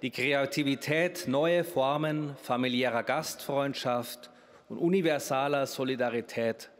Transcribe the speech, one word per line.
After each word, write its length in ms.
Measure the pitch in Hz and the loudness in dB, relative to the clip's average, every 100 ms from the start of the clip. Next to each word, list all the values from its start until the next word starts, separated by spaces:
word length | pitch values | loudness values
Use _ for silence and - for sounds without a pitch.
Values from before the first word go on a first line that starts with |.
die 100 | 131 | -6
Kreativität, 1160 | - 131 139 139 151 139 135 - 156 175 175 - | -2 0 2 0 0 0 0 0 2 0 -2 -2
neue 360 | 135 165 175 | 2 4 2
Formen 720 | 170 139 131 147 156 151 147 139 | 2 0 2 2 0 -2 -4 -8
familiärer 600 | - 123 127 123 127 117 | -4 0 0 2 2 0
Gastfreundschaft 1300 | 113 139 156 - - 139 139 139 135 123 147 - - - - - _ | 0 -2 -2 -8 -2 0 0 -2 -2 -2 -4 -12 -18 -20 -20 -20 _
und 100 | 110 | -2
universaler 880 | 170 190 165 143 - 135 139 143 131 | 2 4 4 0 0 0 2 2 0
Solidarität 1040 | - 131 131 123 117 113 - 117 110 - | -2 -2 0 0 0 -4 -2 0 -2 -10